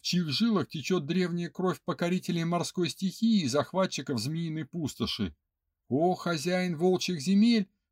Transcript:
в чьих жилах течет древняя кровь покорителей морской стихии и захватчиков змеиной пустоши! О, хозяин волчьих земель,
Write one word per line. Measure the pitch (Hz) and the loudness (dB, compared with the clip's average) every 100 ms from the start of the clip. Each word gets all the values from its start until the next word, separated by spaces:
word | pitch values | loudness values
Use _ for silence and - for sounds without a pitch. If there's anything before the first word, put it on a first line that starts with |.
в | |
чьих | - 175 165 | -2 0 0
жилах | 131 233 202 143 | 0 2 2 0
течет | 165 131 185 143 | -4 -2 -2 0
древняя | 170 180 175 170 | 0 0 -2 -6
кровь | - 180 165 | -2 -2 -2
покорителей | - 165 175 185 - 175 | -4 -2 0 -2 -2 -2
морской | 165 175 - - 170 | 0 0 -2 -2 -2
стихии | - 190 - 226 214 | -2 -6 0 2 4
и | 147 | 2
захватчиков | 139 135 180 185 - 139 123 | 0 0 0 0 -2 -4 -2
змеиной | 120 160 170 156 143 | -2 -4 -4 -6 -6
пустоши! | 175 139 - - - 98 - _ _ _ _ - | -6 -6 -4 -4 -4 -6 -6 _ _ _ _ -4
О, | 127 175 | 0 0
хозяин | 180 180 165 156 180 180 160 | 0 -2 -4 0 0 0 0
волчьих | 180 180 - 180 | 2 2 0 -4
земель, | 135 196 226 226 190 _ _ | 2 4 6 4 0 _ _